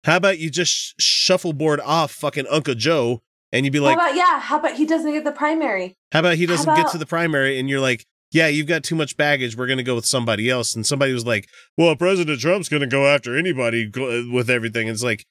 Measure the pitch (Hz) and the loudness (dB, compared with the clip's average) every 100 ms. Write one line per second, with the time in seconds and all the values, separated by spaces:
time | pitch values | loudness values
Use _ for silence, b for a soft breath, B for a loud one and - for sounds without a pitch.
0 | - 175 190 180 160 143 170 - - - | 0 2 2 0 -4 -2 -2 -2 -6 -2
1 | - - - 185 175 143 156 147 127 160 | 0 2 2 2 0 0 0 0 0 0
2 | 151 - 147 147 135 151 143 120 127 160 | 0 -4 -4 -4 -2 0 0 -2 0 2
3 | 120 123 _ _ _ 120 139 143 143 330 | 2 -2 _ _ _ 0 0 2 4 4
4 | 339 285 359 285 - 302 320 247 311 320 | 2 4 2 2 0 0 0 0 0 0
5 | 311 302 294 285 302 320 277 196 185 _ | 0 -2 -4 -2 -2 0 0 -2 -6 _
6 | _ 156 175 165 175 175 160 311 311 170 | _ 2 2 2 0 0 2 4 2 -2
7 | 151 165 170 143 135 135 135 139 131 120 | -4 -2 0 0 0 0 -2 0 0 -2
8 | - _ _ 160 160 147 151 165 - 165 | -6 _ _ 2 2 0 -2 -4 -2 -4
9 | 143 - 147 143 127 113 127 131 123 120 | -4 0 0 2 -2 -4 -4 -2 -2 -2
10 | - 131 117 107 117 127 113 113 107 139 | 0 -2 0 0 0 0 -2 -4 -2 0
11 | 135 127 117 107 - b b - 165 151 | 0 0 -2 -4 -6 b b 2 2 4
12 | 175 190 160 139 143 196 170 151 135 135 | 2 2 0 -2 0 0 0 -2 0 2
13 | 139 143 123 127 180 135 120 117 110 117 | 4 2 0 -2 -2 0 0 0 -4 -4
14 | 131 120 120 123 120 123 113 117 113 110 | -4 -4 -2 -2 0 0 -2 -4 -4 -4
15 | 120 107 - | -4 -4 -8